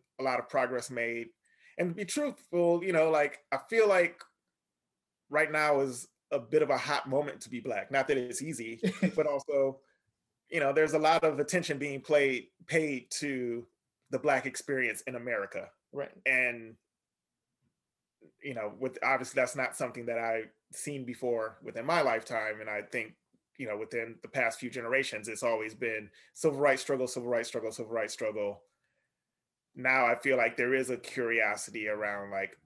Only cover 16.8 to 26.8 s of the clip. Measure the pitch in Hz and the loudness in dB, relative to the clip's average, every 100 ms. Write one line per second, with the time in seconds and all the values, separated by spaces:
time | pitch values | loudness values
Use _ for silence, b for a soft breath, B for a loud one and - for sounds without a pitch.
16.8 | _ _ _ _ _ _ _ _ _ _ | _ _ _ _ _ _ _ _ _ _
17.8 | _ _ _ _ - _ 139 120 104 107 | _ _ _ _ -20 _ -10 -6 -6 -6
18.8 | 127 - 131 131 127 135 123 143 123 - | -6 -2 0 2 0 0 0 0 -4 -4
19.8 | 127 120 117 117 113 113 104 _ _ - | -6 -6 -4 -2 0 -2 -4 _ _ -12
20.8 | 147 139 123 120 123 117 110 - 113 113 | -8 -6 -8 -4 -2 0 -2 -8 -12 -6
21.8 | 135 170 135 113 - 113 107 107 107 104 | 2 4 4 2 -2 -4 -4 -6 -6 -8
22.8 | 104 123 110 - _ _ _ - 117 104 | -6 -6 -6 -12 _ _ _ -10 -6 -6
23.8 | 110 117 113 113 - 139 120 - 123 127 | -4 -6 -6 -12 -8 -2 -2 -2 -8 -8
24.8 | 117 135 131 107 107 110 120 110 110 107 | -2 0 0 -6 -8 -4 -2 0 -4 -6
25.8 | 117 110 107 b b - 160 139 143 135 | -6 -6 -10 b b -2 -2 4 4 4